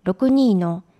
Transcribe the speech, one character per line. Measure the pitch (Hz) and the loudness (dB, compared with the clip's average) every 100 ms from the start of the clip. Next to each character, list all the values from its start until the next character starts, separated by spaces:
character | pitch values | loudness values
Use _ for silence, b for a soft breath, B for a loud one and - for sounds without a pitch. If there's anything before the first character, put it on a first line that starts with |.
六 | 180 190 262 | -8 -2 0
二 | 269 254 190 | 2 2 0
の | 170 170 - _ | -2 -6 -12 _